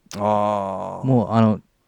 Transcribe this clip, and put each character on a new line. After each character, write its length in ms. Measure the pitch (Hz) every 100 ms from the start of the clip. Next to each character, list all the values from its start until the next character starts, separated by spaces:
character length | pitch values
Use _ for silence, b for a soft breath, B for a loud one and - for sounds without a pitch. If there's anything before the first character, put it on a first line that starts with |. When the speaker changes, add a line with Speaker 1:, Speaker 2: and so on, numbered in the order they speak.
| _ 101
Speaker 1:
あ 20 |
ー。 880 | 104 104 104 104 98 95 95 92 131
Speaker 2:
も 200 | 123 104
う 60 |
あ 80 | 113
の、 180 | 110 98 - _